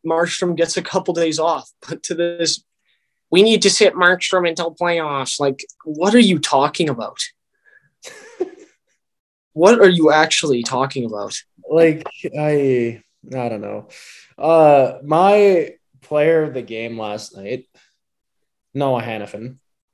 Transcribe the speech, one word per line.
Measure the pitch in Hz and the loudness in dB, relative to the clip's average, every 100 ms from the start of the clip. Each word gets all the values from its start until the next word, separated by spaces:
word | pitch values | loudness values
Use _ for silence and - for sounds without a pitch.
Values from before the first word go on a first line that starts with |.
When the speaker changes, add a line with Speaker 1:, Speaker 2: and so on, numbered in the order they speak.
| 160 | -4
Speaker 1:
Markstrom | 165 175 - 180 165 | -2 -2 -4 -4 -2
gets | 165 - | -2 -4
a | |
couple | - 190 185 | -4 -4 -4
days | 170 165 151 | -2 -2 -2
off. | 165 147 - _ - | -2 -4 -8 _ -16
But | 160 | -12
to | - | -10
this | 165 170 170 165 - _ _ _ _ _ _ - | -6 -6 -4 -4 -4 _ _ _ _ _ _ 0
"We | 175 | 4
need | 220 220 | 4 4
to | 202 | 0
sit | - 202 | 2 2
Markstrom | 180 180 180 - 185 175 | 4 2 2 0 0 0
until | 165 170 | -4 -8
playoffs." | 151 175 170 151 139 131 - | -4 -4 -2 -4 -6 -6 -2
Like, | 139 135 - _ | -2 -4 -12 _
what | 160 151 190 | -12 -2 4
are | 240 | 4
you | 233 160 | 4 2
talking | - 139 147 - 156 | 0 0 0 -2 -4
about? | 117 104 - - _ _ _ _ _ _ _ | -4 -10 -10 -14 _ _ _ _ _ _ _
<laughs> | - - 453 - 370 - - _ _ _ _ _ _ _ _ | -20 -20 -20 -12 -12 -12 -20 _ _ _ _ _ _ _ _
What | 156 185 240 | 2 4 6
are | 196 | 6
you | 175 156 | 6 4
actually | 156 160 - 151 123 | 4 2 0 -2 -4
talking | 113 127 135 135 | -2 -4 -4 -6
about? | 117 104 107 - _ _ - | -8 -8 -10 -12 _ _ -2
Speaker 2:
Like, | 156 165 151 - - 165 151 | 2 2 2 -8 -14 -12 -6
I, | 151 147 139 123 117 110 _ _ - 131 | -2 0 0 0 -2 -8 _ _ -14 -8
I | 120 | -8
don't | 107 | -8
know. | 104 104 - - - - _ - | -10 -12 -14 -20 -20 -20 _ -6
Uh, | 156 165 151 143 127 - | 2 6 6 6 4 -2
my | 147 156 196 208 202 180 151 - _ _ | -2 2 4 4 4 2 -2 -10 _ _
player | - 151 156 160 | -6 0 2 2
of | 151 | 0
the | 127 | -6
game | 110 113 117 117 | -10 -10 -10 -8
last | 104 107 - 101 | -8 -10 -12 -14
night, | 98 131 _ _ _ _ _ _ _ _ _ _ _ | -10 -10 _ _ _ _ _ _ _ _ _ _ _
Noah | 139 139 123 | -6 -2 -2
Hanifin. | 117 110 101 104 123 135 _ _ _ | -6 -10 -12 -14 -16 -18 _ _ _